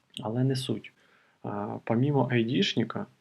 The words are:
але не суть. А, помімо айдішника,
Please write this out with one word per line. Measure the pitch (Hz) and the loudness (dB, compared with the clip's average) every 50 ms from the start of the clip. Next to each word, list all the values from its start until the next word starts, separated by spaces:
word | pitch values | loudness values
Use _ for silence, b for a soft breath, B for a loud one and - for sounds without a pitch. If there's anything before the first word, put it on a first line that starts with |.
| _ _ - - | _ _ -12 -8
але | - 107 113 127 127 | -6 -2 0 2 2
не | 135 131 | 2 2
суть. | 131 - - - - - - _ b b b b b b b b b | 0 -2 -4 -4 -6 -6 -14 _ b b b b b b b b b
А, | - - 104 104 104 113 113 117 - | -10 -8 -6 -6 -6 -6 -8 -6 -2
помімо | - 113 113 131 147 147 135 123 131 | 0 2 2 4 4 4 2 2 4
айдішника, | 123 120 113 113 143 175 196 - - 131 110 113 - 107 101 - _ _ | 2 2 2 2 2 0 0 0 0 0 -2 -2 -4 -8 -8 -10 _ _